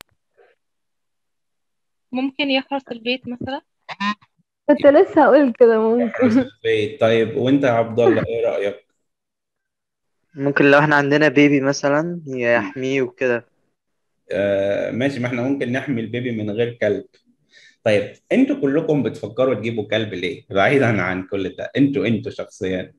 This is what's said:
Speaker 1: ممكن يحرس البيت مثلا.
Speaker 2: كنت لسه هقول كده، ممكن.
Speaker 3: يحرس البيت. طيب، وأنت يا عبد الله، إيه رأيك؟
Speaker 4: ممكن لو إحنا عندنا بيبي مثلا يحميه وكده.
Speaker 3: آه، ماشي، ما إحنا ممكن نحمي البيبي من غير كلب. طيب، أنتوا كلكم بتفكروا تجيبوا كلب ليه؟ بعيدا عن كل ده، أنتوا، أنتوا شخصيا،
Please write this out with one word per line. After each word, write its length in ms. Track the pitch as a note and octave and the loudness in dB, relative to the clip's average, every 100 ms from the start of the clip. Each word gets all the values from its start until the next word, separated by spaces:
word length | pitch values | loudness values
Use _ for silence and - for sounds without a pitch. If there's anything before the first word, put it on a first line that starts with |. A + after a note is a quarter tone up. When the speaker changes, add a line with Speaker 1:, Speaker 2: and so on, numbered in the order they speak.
| - _ _ _ _ _ _ _ _ _ _ _ _ _ _ _ _ _ _ _ _ | -20 _ _ _ _ _ _ _ _ _ _ _ _ _ _ _ _ _ _ _ _
Speaker 1:
ممكن 380 | B3 C4+ C4+ C#4+ | -6 -6 -4 -2
يحرس 320 | C4 - C#4 - | -2 -4 -8 -8
البيت 300 | A#3+ A3+ B3+ A#3+ | -10 -6 -6 -8
مثلا. 340 | B3 C4 C#4 - _ - - G3+ G#3 _ _ _ _ - | -12 -10 -10 -12 _ -16 -8 -6 -8 _ _ _ _ 0
Speaker 2:
كنت 160 | C#4+ C#4+ | 4 6
لسه 360 | C#4+ F#4 D#4+ | 6 4 4
هقول 300 | C4 C#4 C4+ A3+ | 6 6 4 4
كده، 200 | A#3 A3 | 4 4
ممكن. 240 | A3 A#3+ A#3+ | 2 0 -2
Speaker 3:
يحرس 300 | - B3 B3 | 0 2 2
البيت. 640 | B3 - A2+ A2 G#2 - | 0 -4 -2 0 -2 0
طيب، 360 | A2+ A2+ A2 G#2 | 2 4 2 0
وأنت 260 | B2 C#3 | 2 2
يا 60 | C3+ | 2
عبد 300 | A#2 A#2 A2+ | 2 0 2
الله، 240 | A#2 G#2+ A2 | 4 4 0
إيه 180 | A#2 A2+ | -2 -2
رأيك؟ 400 | G2 G2+ - _ _ _ _ _ _ _ _ _ _ _ _ _ _ _ D3 | -2 -4 -6 _ _ _ _ _ _ _ _ _ _ _ _ _ _ _ -4
Speaker 4:
ممكن 300 | C#3 C#3 C#3+ | -2 2 4
لو 80 | C#3+ | 4
إحنا 160 | D3+ C#3+ | 4 2
عندنا 320 | C#3 D3 D3+ | 2 2 2
بيبي 340 | C3+ D3 C#3+ | 4 4 2
مثلا 600 | C3+ C3+ C#3+ D3 E3+ F3 D3 | 0 -2 -2 -2 -4 -8 -10
يحميه 760 | B2+ A#2+ A#2 G2 C3 C3 C3+ | -4 0 0 -2 -6 -4 -2
وكده. 440 | B2 - B2+ A#2 - _ _ _ _ _ _ _ - | -4 -2 -2 -2 -6 _ _ _ _ _ _ _ -8
Speaker 3:
آه، 600 | F2+ G2+ G2 G2 G2+ F#2 | -2 0 0 0 -2 -4
ماشي، 280 | G#2+ C#3 C3+ | -2 -4 -4
ما 80 | B2 | -4
إحنا 140 | B2 | -4
ممكن 300 | C3 C#3 B2 | -4 -4 -4
نحمي 300 | C3 C#3+ A#2 | -4 -4 -6
البيبي 300 | A2 A#2+ B2 | -6 -6 -6
من 180 | A2 G#2 | -6 -4
غير 220 | G#2 A#2+ A#2+ | -4 -4 -2
كلب. 240 | G#2+ F#2+ - _ _ _ _ _ _ _ | -2 -2 -8 _ _ _ _ _ _ _
طيب، 300 | A2+ G#2 G2+ - - | 0 0 -2 -10 -2
أنتوا 240 | G#3+ C#4 C#4+ | 0 2 0
كلكم 420 | C#3 D3 D#3+ D3 | 0 0 0 0
بتفكروا 500 | A2+ - - - C3 A2 | -2 -6 -6 -2 0 0
تجيبوا 320 | A2+ A#2 G2 | -4 -6 -2
كلب 260 | G#2+ G#2+ | -2 -4
ليه؟ 320 | F#2+ F2 - - | -6 -6 -8 -4
بعيدا 520 | F#2+ G#2 C#3 A#2+ G2+ | 0 2 4 2 2
عن 220 | F2+ F#2 | -2 -4
كل 260 | F#2 G2 F2+ - | -6 -6 -6 -8
ده، 160 | - A#2+ | -4 0
أنتوا، 300 | C#3+ A#2 G#2 | 2 2 0
أنتوا 240 | G#2+ G2+ | -2 -4
شخصيا، 600 | - G2 - F#2+ F#2 F#2 | -10 -12 -8 -4 -4 -6